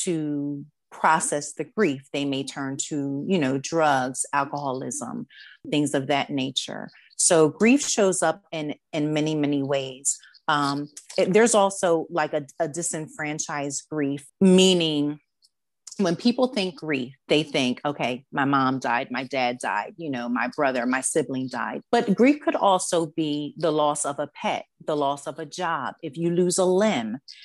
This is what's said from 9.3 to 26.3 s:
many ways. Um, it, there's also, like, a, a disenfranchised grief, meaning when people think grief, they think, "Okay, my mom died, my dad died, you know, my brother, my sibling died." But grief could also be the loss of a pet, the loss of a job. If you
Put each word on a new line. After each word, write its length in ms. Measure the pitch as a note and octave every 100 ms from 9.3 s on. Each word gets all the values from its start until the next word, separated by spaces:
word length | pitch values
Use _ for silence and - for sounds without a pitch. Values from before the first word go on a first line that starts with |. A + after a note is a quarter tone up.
| D#3
many 260 | C#3+ C#3+
ways. 560 | C3+ C#3 C3+ C3 C#3 - - - -
Um, 420 | D3 C#3+ C#3+ D3 - - -
it, 140 | F#3+
there's 220 | G3 A3+
also, 540 | A3 G3 G3 F3+ E3 -
like, 240 | E3+ D3+
a, 120 | D3+ C#3 -
a 80 | D#3+
disenfranchised 1200 | C#3+ E3+ E3 D#3 D3 D3+ D3+ - D3 C#3+ C#3 -
grief, 380 | D#3 C#3 C#3 - -
meaning 800 | F#3+ F#3 F#3 F3+ D#3+ D3 D3 D3+ _ _ _ _ _ _ - -
when 180 | F#3 E3
people 320 | A#3+ A#3+ B3+
think 300 | A3 F#3 C#3+
grief, 360 | D#3 C#3 B2 - -
they 160 | D3+
think, 360 | D3+ D#3 B2+ A#2+ D3
"Okay, 400 | D3 B2 B2+ -
my 140 | D3+ C#3
mom 340 | C#3 C3 C3
died, 300 | B2+ A#2+ C3+
my 140 | B2 C3
dad 340 | C3+ B2 B2
died, 340 | A#2+ G2+ - G#2+
you 120 | D#3+
know, 180 | B2+ A#2+
my 200 | A#2+ B2 C#3
brother, 320 | C#3 B2+ A#2+
my 140 | C3
sibling 460 | - D#3+ C#3+ C3 C3
died." 360 | A#2+ A2 C#3 -
But 240 | A#3 - F#3
grief 260 | B3+ D4
could 140 | - -
also 520 | G3+ F#3 - E3+ D#3+
be 460 | D#3 D#3 D3 D3 D3+
the 140 | E3
loss 320 | D3+ D3+ D3
of 140 | C#3 C#3+
a 100 | C#3+
pet, 380 | - G#3+ B2 - _
the 140 | - D3+
loss 300 | C#3 C#3+ -
of 100 | C#3+
a 80 | D3+
job. 480 | - F3 D#3+ A#2 -
If 160 | D#3+ D#3+
you 140 | E3+